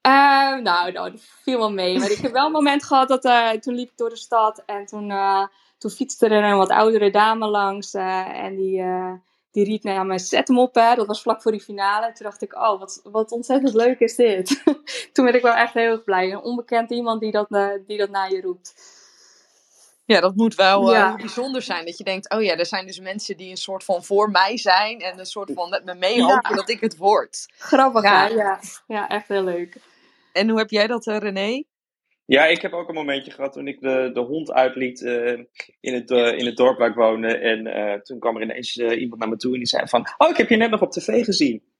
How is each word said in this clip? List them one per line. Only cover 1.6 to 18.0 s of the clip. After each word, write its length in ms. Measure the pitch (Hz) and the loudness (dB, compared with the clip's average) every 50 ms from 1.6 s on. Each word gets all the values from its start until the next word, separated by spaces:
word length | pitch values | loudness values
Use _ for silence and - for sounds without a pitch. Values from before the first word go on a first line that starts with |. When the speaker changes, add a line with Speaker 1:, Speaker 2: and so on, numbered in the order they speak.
| 220 214 | 0 -2
Speaker 1:
mee. 280 | 202 190 185 180 185 - | -2 -2 -2 0 0 0
Maar 120 | 254 403 | 0 -2
ik 60 | 415 | -2
heb 140 | - - 254 | -2 -4 -2
wel 140 | 226 269 277 | 0 0 0
een 60 | 311 | 2
moment 320 | 311 302 285 285 277 294 - | 2 2 2 2 0 0 -2
gehad 240 | - 285 262 262 | 2 2 2 4
dat, 180 | 262 269 254 - | 2 0 0 4
eh, 240 | 254 240 240 233 226 | 4 4 4 4 2
toen 260 | 220 220 - 262 247 | -2 -2 -4 -6 -6
liep 140 | 240 247 - | -6 -8 -10
ik 80 | _ | _
door 120 | - 233 226 | -8 -8 -6
de 60 | 226 | -6
stad 460 | 226 - _ 240 226 220 220 - - - | -12 -8 _ 0 2 2 2 -2 -6 -14
en 200 | - 208 202 202 | -12 -12 -12 -12
toen, 260 | 202 - 208 208 202 | -12 -12 -10 -8 -6
eh, 360 | 202 196 196 196 196 196 196 196 _ _ _ _ _ | -4 -2 0 2 2 0 0 -4 _ _ _ _ _
toen 140 | _ - 214 | _ -10 -10
fietste 360 | - - 269 - - - 233 | -6 -6 -8 -8 0 0 2
er 160 | 220 214 208 208 | 4 4 4 4
een 140 | 208 202 | 4 4
wat 120 | 196 190 185 | 4 4 4
oudere 400 | - - 214 226 226 214 208 202 | 4 4 6 4 4 4 2 4
dame 360 | 196 202 214 220 226 226 220 | 4 4 4 4 2 0 -2
langs, 460 | 214 208 208 202 196 196 208 202 - - | -2 0 0 0 -2 -4 -6 -12 -10 -8
eh, 500 | 196 190 185 185 185 185 190 - - 202 | -6 -4 -4 -4 -4 -6 -6 -10 -10 -10
en 120 | 190 196 | -8 -6
die, 240 | 190 190 190 190 190 | -4 -4 -4 -2 -4
eh, 300 | 180 185 185 180 185 185 185 185 _ _ _ _ _ _ | -2 -4 -4 -4 -6 -8 -12 -14 _ _ _ _ _ _
die 140 | _ 208 202 | _ -2 0
riep 180 | 202 220 214 - | 0 -2 -4 -4
naar 220 | 208 190 190 190 | -4 -4 -2 -2
mij, 120 | 190 185 180 | -2 -4 -4
"Zet 280 | 185 - - 247 254 | -4 -2 -2 0 2
hem 120 | - 254 247 | 2 2 2
op, 160 | 247 247 _ | 2 2 _
hè." 200 | 240 226 233 247 | 4 4 4 4
Dat 120 | 247 226 | 2 0
was 140 | 262 311 - | -4 -6 -4
vlak 200 | - - 220 226 | -2 -2 -2 0
voor 100 | - 226 | 0 -2
die 100 | 220 202 | -2 -2
finale. 440 | - - 208 202 196 196 202 214 226 233 226 | -8 -12 -8 -4 -2 -2 -2 -2 -4 -6 -8
Toen 120 | - 214 | -10 -14
dacht 160 | 208 202 - | -14 -12 -12
ik, 140 | 208 196 - | -14 -12 -6
"Oh, 240 | - 240 220 202 190 | -2 0 0 0 -2
wat, 200 | 190 190 - - _ | -6 -16 -18 -18 _
wat 280 | 208 202 220 220 220 | -4 -4 -4 -2 -2
ontzettend 420 | 233 240 247 - 254 277 262 269 214 | -6 -10 -2 0 0 2 2 2 2
leuk 260 | 220 233 247 254 - | 2 2 2 2 2
is 160 | 233 233 - | 0 0 2
dit." 480 | - 247 226 202 185 185 - 277 - - 320 285 - | 2 2 2 2 0 -2 -2 -4 0 2 0 0 0
<laughs> 320 | _ - - - - - _ | _ -12 -12 -12 -12 -4 _
Toen 100 | - 254 | 2 2
werd 100 | 247 240 | 4 4
ik 40 | 247 | 4
wel 120 | 240 240 233 | 4 4 4
echt 200 | 226 233 233 - | 4 2 0 2
heel 180 | 233 233 226 | 0 0 0
erg 120 | 226 220 226 | 0 -2 _
blij. 280 | - 190 185 185 185 | 0 0 0 0 0
Een 100 | 196 196 | -4 -6
onbekend 500 | - 240 247 240 233 _ 240 233 233 226 | -8 -6 -6 -6 -6 _ -2 -2 0 -2
iemand 300 | 240 240 240 226 226 220 | -4 -4 -2 -2 -4 -2
die 100 | 220 214 | -4 -2
dat, 200 | 208 208 208 - | -2 -2 -2 0
eh, 160 | 208 202 196 202 202 196 196 | 0 0 0 0 -4 -8 -10
die 100 | 202 208 | -10 -4
dat 120 | 208 | -4